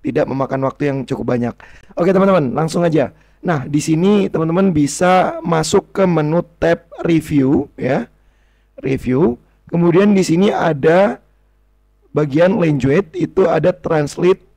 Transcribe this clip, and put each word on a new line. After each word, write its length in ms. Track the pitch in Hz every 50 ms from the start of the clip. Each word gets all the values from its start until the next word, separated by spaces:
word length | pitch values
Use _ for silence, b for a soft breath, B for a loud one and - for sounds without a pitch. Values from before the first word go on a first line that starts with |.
| _
Tidak 240 | 143 120 147 147
memakan 400 | - 127 135 135 - 135 135 135 135
waktu 220 | - _ 147 143
yang 60 | 135 135 127
cukup 260 | - 135 - 117 123 127
banyak. 220 | 120 120 120 107 B B B B B B B B
Oke, 160 | - 175 180 185
teman-teman, 400 | 190 190 196 190 175 147 123 113
langsung 320 | 143 156 160 - 175 175
aja. 240 | 170 151 156 127 - b b b b b b
Nah, 240 | - - 170 139 127
di 160 | 127 143 151
sini 480 | 147 - 160 156 175 196 208 202 190 196
teman-teman 400 | - 156 160 160 165 185 196 196
bisa 720 | 170 151 147 139 - - 180 180 185 185 170 - 330 330
masuk 480 | 320 175 165 160 156 - - 196 - _ _
ke 100 | - 190
menu 400 | 185 170 160 151 151 156 175 170 - _ _
tab 240 | - 165 170 170 _ _ - - -
review 640 | - 165 160 156 - 156 143 131 131 151 175 - - _
ya. 320 | - - 127 135 - 233 - _ _ _ _ _ _ _ _ _ _ _ _ _ - -
Review. 580 | 135 135 131 - 123 127 131 175 226 240 - _ _ _ _ _
Kemudian 480 | - - 165 170 175 156 185 202 208 208
di 80 | 190
sini 320 | 180 - 160 170 196 208 -
ada 640 | - - 165 156 139 131 160 165 185 196 220 240 - _ _ _ _ _ _ _ _ _ _ _ _ _ _ _ _ _ _ _
bagian 480 | 147 151 147 131 156 170 185 202 220
language, 560 | 175 156 147 135 127 135 139 180 202 - -
itu 320 | 359 - - - - 190 170
ada 240 | 170 160 151 - 269
translate. 720 | - - 180 165 156 147 143 - - 170 175 190 - _ _ _